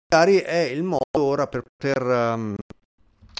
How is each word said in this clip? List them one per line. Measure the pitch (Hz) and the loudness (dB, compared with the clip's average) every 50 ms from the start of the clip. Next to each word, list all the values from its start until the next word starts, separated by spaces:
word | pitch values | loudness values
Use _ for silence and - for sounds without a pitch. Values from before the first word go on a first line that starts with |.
| _ - | _ 2
magari | 165 160 170 185 196 185 | 4 4 6 6 4 2
è | - - 160 170 | 2 0 -2 -2
il | 165 127 131 151 175 | -2 -2 -2 -4 -4
modo | 185 170 135 127 - - | -2 -2 -2 -2 -2 -2
ora | 156 147 139 139 147 143 | 0 0 0 0 0 -2
per | - - 127 - | -4 -4 -8 -8
poter, | - _ - - 139 139 131 | -10 _ -6 -4 -2 -2 0
ehm, | 127 123 127 120 117 117 117 113 110 107 101 101 - - - _ _ _ _ _ _ _ _ _ - - - - | 0 0 0 0 0 0 -2 -4 -4 -6 -6 -8 -10 -14 -18 _ _ _ _ _ _ _ _ _ -20 -18 -18 -18